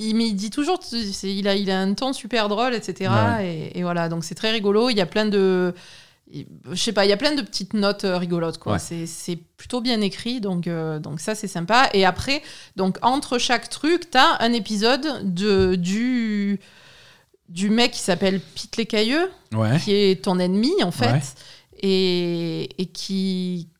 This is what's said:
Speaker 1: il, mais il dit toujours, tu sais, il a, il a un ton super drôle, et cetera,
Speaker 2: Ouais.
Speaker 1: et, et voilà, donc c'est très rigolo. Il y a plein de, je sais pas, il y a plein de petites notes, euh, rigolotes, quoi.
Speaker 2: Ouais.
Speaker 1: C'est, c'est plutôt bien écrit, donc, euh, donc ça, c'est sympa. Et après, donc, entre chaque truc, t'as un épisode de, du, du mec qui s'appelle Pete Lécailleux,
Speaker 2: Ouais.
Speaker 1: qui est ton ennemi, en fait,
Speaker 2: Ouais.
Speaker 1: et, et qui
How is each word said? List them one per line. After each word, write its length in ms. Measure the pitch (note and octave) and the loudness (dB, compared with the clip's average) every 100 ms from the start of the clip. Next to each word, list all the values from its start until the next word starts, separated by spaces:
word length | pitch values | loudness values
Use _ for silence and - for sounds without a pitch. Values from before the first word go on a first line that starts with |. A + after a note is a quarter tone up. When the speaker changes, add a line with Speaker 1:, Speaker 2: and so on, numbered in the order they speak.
| A3 | -2
Speaker 1:
il, 60 | A3 | 0
mais 120 | A3+ | 0
il 60 | G3+ | -2
dit 140 | G#3+ | -4
toujours, 300 | A#3+ D4 F#4 | -4 -2 -2
tu 200 | - A#3 G#3+ | -4 -8 -6
sais, 200 | F#3+ G3 G3 | -6 -6 -2
il 120 | G3+ | 0
a, 80 | G3+ | 0
il 140 | G3 | 0
a 80 | F#3+ | 0
un 140 | F#3+ | 0
ton 180 | G3+ C4 | 0 -2
super 340 | C4+ G#3 A#3+ G#3+ | -4 -4 -2 0
drôle, 240 | G#3 B3+ A#3 | 0 0 -2
et 60 | |
cetera, 560 | - F3+ F#3+ G3 G#3 A3+ | -6 -4 0 2 2 0
Speaker 2:
Ouais. 340 | F#3 D#3+ - | -2 -6 -8
Speaker 1:
et, 60 | - | -6
et 40 | |
voilà, 260 | F3 F3 E3 | -2 -2 -2
donc 140 | E3 | -4
c'est 100 | D#3+ E3+ | -6 -4
très 140 | A3 | -2
rigolo. 380 | A3+ G3+ G#3 B3 | 0 2 2 2
Il 80 | G#3 | 2
y 40 | |
a 40 | E3+ | 0
plein 200 | G#3+ G#3+ | 0 2
de, 500 | G#3 F#3+ F#3 F3+ F3+ - - - _ _ | 4 4 4 0 -2 -12 -20 -20 _ _
je 420 | D3 - D#2+ - F3 | -16 -16 -16 -10 -4
sais 160 | - | 0
pas, 140 | G#3 G3+ | 2 4
il 40 | |
y 40 | |
a 40 | G3+ | 4
plein 180 | D4 D4 | 2 0
de 80 | |
petites 320 | G#3 - F#3+ A3 | -4 -8 -4 0
notes, 280 | G3+ G3+ | 0 0
euh, 140 | G3 F3+ | -2 -2
rigolotes, 400 | F3 F3 E3 D#3+ | -2 -2 -2 -4
quoi. 160 | - | -2
Speaker 2:
Ouais. 60 | G3+ | -2
Speaker 1:
C'est, 260 | - E3+ E3 | -2 -8 -8
c'est 300 | - - F3+ | -8 -8 -8
plutôt 440 | - - - B3 | -10 -20 -8 -4
bien 220 | A#3+ A3+ | 0 0
écrit, 400 | G3+ - A#3 B3+ | 0 -2 -6 -4
donc, 240 | G3+ F3+ F3 | -2 -2 -2
euh, 320 | E3 D#3+ D#3 | -4 -4 -6
donc 220 | D#3+ D#3 | -6 -8
ça, 160 | - G#3+ | -6 -6
c'est 120 | G3 | -6
sympa. 400 | F3 E3+ A3+ C4 | -6 2 4 4
Et 100 | G3 | 4
après, 380 | F#3 F3+ - C#4+ - - - - | 4 2 -2 -4 -6 -18 -12 -2
donc, 220 | F#3+ F#3 | -2 2
entre 340 | A#3 C4 - B3 | 2 2 0 -2
chaque 320 | - A#3+ - | 0 0 -2
truc, 400 | - D4+ E4+ E4+ | -4 0 0 2
t'as 280 | B3+ D#4 D#4 | 4 4 4
un 80 | A3+ | 2
épisode 800 | A#3 F#3+ G#3+ A3 C4+ D4+ B3 G3 F3 | 0 -2 0 2 2 0 -4 -4 0
de, 400 | G#3 G3 F#3+ F#3 | 2 4 4 2
du, 840 | F3 G3+ B3 B3 A3+ G#3 G3+ G3 - - - - - - _ _ - | 0 0 0 0 0 0 0 -2 -6 -20 -20 -20 -20 -20 _ _ -14
du 200 | E3+ G3+ | -4 0
mec 220 | A3 B3 | 2 2
qui 80 | - | 0
s'appelle 400 | - F3 G3 F#3+ | -2 0 2 0
Pete 360 | - - - - | -4 -12 -8 -6
Lécailleux, 520 | A3+ G#3+ A3 C#4+ F#4 - _ | -2 0 2 2 0 -4 _
Speaker 2:
Ouais. 240 | A2 A2 C3+ | 0 2 2
Speaker 1:
qui 100 | G#3 | 2
est 300 | G3+ G3 F#3+ | 4 4 4
ton 160 | - F3+ | 2 2
ennemi, 340 | F3+ F#3+ A#3+ F#4+ | 2 2 2 2
en 80 | G3+ | 0
fait, 220 | E3 A#2 | 2 2
Speaker 2:
Ouais. 100 | C3+ C#3 - - - _ - | 2 0 -10 -20 -20 _ -4
Speaker 1:
et, 960 | G3 F#3+ F#3 F3+ F3 E3+ E3+ D#3+ D#3+ - | 0 2 2 2 0 -2 -2 -4 -6 -6
et 40 | F#3 | -6
qui 840 | - - F#3+ F#3+ F#3 F3+ F3+ E3 _ | -6 -6 -2 0 -2 -2 -6 -8 _